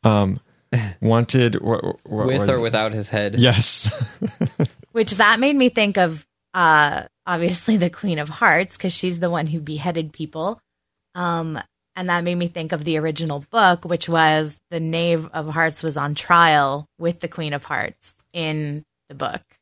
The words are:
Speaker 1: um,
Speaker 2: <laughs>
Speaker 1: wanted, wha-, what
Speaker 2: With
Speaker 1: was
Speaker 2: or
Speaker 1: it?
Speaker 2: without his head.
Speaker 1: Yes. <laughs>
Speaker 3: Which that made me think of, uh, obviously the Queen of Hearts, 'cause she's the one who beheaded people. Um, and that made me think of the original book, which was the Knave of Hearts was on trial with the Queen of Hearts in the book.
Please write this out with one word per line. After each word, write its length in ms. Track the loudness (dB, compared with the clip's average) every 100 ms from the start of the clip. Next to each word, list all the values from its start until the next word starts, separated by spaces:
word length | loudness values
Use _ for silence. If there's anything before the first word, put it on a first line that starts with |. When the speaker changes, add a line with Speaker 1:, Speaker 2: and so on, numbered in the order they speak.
Speaker 1:
um, 360 | 4 4 2 -2 _ _ _
Speaker 2:
<laughs> 300 | -4 -4 -2
Speaker 1:
wanted, 600 | 0 2 2 2 2 2
wha-, 180 | -2 -2 -4 -8
what 240 | -8 -4 0
Speaker 2:
With 120 | 0
Speaker 1:
was 80 | 0
Speaker 2:
or 80 | 0
Speaker 1:
it? 40 |
Speaker 2:
without 320 | 0 0 -2
his 140 | -4 -6
head. 260 | -4 -2 4
Speaker 1:
Yes. 480 | 6 6 2 0 -4 -4 -8 -6 -8 -4 -6
<laughs> 420 | -2 -4 _ -10
Speaker 3:
Which 200 | -4 -2
that 260 | 2 4 4
made 160 | 2 4
me 140 | 2
think 280 | 2 0 2
of, 280 | 0 0 -14 _ _
uh, 500 | 0 4 6 4 0 -8 _ -6
obviously 520 | -2 -2 -2 0 0
the 120 | 0
Queen 300 | -2 -4 -4
of 80 | -4
Hearts, 480 | 0 4 4 2 -4
'cause 160 | -4
she's 260 | -2 -4 -2
the 100 | -2
one 180 | -2 -2
who 140 | -4
beheaded 500 | -6 -6 -4 -4 -6
people. 480 | -8 -12 -6 -6 -8 _ _ _ _ _ -6
Um, 440 | -4 -2 -4 -8 -10 _ _ -10
and 120 | -2
that 140 | -2
made 120 | 0 -2
me 120 | -4
think 240 | -6 -6
of 140 | -6 -2
the 120 | -2
original 480 | -2 -4 -6 -8 -4
book, 320 | 2 4 2
which 240 | -2 -6 -2
was 500 | 2 4 4 0 -8 _
the 80 | -6
Knave 480 | -4 -2 0 -2 -2
of 140 | -8 -6
Hearts 340 | 0 -2 -2
was 140 | -6 -4
on 180 | -4 -6
trial 680 | 2 6 6 6 2 -2 -10 _
with 220 | -6 -4
the 80 | -10
Queen 260 | -8 -6
of 120 | -6 -6
Hearts 500 | -6 -6 -10 -20 -20 _
in 520 | -8 -6 -4 -6 -8 -12 _ _
the 60 | -8
book. 260 | -8 -8 _ _